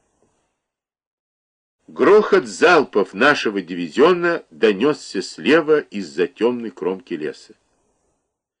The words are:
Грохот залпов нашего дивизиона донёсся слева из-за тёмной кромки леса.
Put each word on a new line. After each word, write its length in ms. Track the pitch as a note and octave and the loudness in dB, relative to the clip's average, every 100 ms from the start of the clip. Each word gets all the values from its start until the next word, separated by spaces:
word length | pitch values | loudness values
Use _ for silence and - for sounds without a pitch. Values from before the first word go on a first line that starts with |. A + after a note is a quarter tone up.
| _ _ _ _ _ _ _ _ _ _ _ _ _ _ _ _ _ _ - | _ _ _ _ _ _ _ _ _ _ _ _ _ _ _ _ _ _ -16
Грохот 580 | D#2+ C3+ G#3 G#3 F#3+ B2 | 0 4 4 4 0 0
залпов 680 | - D#3 E3+ A#2+ G#2+ F#2 | 0 4 4 2 -2 -2
нашего 480 | F#2+ C#3 C#3 A#2 G2+ | 0 0 2 -2 -6
дивизиона 840 | E2+ F2+ E2+ G2+ D#3+ F3 E3+ E3+ - | -6 -8 -6 2 2 2 -2 -4 -8
донёсся 680 | - A2+ F#2+ C#3 C#3+ - G2+ | -2 0 2 -2 -2 -8 -10
слева 600 | - - D#2 D#3+ D3+ D3+ | -10 -6 0 0 2 -2
из-за 460 | - G2+ E2+ C#2+ F2 | -2 -10 -8 -4 -4
тёмной 440 | - A#2 B2 A2+ | -2 -2 -2 -10
кромки 440 | - F2+ F#2+ - | -8 -8 -8 -10
леса. 400 | E2+ D2 - - _ _ _ _ _ _ _ _ _ _ _ | -10 -10 -12 -20 _ _ _ _ _ _ _ _ _ _ _